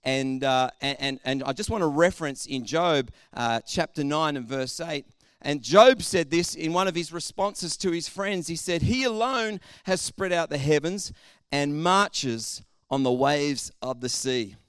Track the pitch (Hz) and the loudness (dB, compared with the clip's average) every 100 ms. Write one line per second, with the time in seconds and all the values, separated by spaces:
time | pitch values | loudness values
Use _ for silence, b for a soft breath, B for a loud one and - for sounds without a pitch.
0 | 131 135 135 131 135 131 127 _ 135 135 | 0 0 -2 -2 0 2 0 _ -6 -4
1 | 139 135 131 135 131 135 208 220 165 143 | -4 -4 -4 -2 -2 -4 -4 0 0 4
2 | 175 - 151 131 - 135 110 160 175 147 | 2 2 -8 -8 -6 -6 -2 0 2 2
3 | 123 b b - 117 117 - 190 160 - | 0 b b -4 -2 -2 -2 -4 -4 -2
4 | 143 151 156 143 117 135 131 - 165 147 | -2 0 0 -2 -6 -6 -6 -6 -6 -6
5 | - _ b b - 147 113 185 254 247 | -8 _ b b -4 -4 6 10 10 8
6 | 175 185 151 170 175 160 160 175 190 170 | 0 -2 2 0 0 -4 -2 0 0 -2
7 | 156 170 - - 196 196 170 - 190 170 | -6 -8 -10 -4 -4 -4 -8 -4 -4 -4
8 | 151 - 196 190 156 165 - 170 - 254 | -6 -6 -4 -4 -4 -8 -4 -2 0 0
9 | 262 220 247 262 220 202 B B - 185 | 0 0 -2 0 -4 -6 B B -4 -2
10 | - - 190 175 165 147 139 151 156 196 | -2 -4 -2 0 0 -2 2 2 2 -6
11 | - B B B _ 139 143 147 170 190 | -10 B B B _ -2 0 0 4 4
12 | 202 - 135 113 110 - - _ _ 135 | 2 -2 -4 -4 -8 -12 -16 _ _ 0
13 | 127 123 139 147 147 135 - - 127 123 | 2 4 2 2 0 -4 -8 -10 -8 -6
14 | 123 - 131 127 104 - | -6 -4 -2 -2 -4 -12